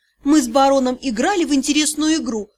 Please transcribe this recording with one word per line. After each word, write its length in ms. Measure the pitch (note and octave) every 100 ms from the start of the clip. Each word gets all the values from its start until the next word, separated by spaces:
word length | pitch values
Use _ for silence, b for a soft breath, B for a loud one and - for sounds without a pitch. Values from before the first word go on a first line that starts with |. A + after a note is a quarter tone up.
| b _
мы 180 | C#4 D4+
с 60 | B3
бароном 500 | C4+ C4+ C#4 B3+ B3+
играли 440 | C4+ G#3+ D#4 G4+
в 100 | C#4
интересную 600 | C#4+ B3+ C#4+ D4 D4 D#4 D#4+
игру 340 | A3+ A3 G3+